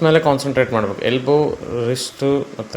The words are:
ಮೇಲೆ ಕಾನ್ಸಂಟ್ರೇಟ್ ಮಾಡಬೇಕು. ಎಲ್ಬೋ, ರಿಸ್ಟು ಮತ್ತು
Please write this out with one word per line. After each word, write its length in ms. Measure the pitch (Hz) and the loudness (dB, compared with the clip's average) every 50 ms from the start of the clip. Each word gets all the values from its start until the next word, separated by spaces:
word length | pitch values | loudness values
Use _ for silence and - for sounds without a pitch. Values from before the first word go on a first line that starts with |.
| 170 | 2
ಮೇಲೆ 120 | 160 156 160 165 | 4 4 4 4
ಕಾನ್ಸಂಟ್ರೇಟ್ 440 | 147 139 135 139 139 131 131 123 - 117 | 2 0 0 -2 0 0 0 0 2 0
ಮಾಡಬೇಕು. 260 | 110 104 98 95 - - 113 | 0 0 -2 -4 -2 -2 0
ಎಲ್ಬೋ, 260 | 127 131 127 135 147 151 151 - - - - 139 113 120 117 117 | 0 0 2 2 2 2 2 0 -2 -6 -8 -8 -6 -4 -2 -2
ರಿಸ್ಟು 380 | 127 127 - - - - 139 139 139 139 135 - - - | -2 -4 -4 -8 -6 -4 0 0 0 0 -2 -4 -8 -12
ಮತ್ತು 180 | 107 - - | -12 -10 -10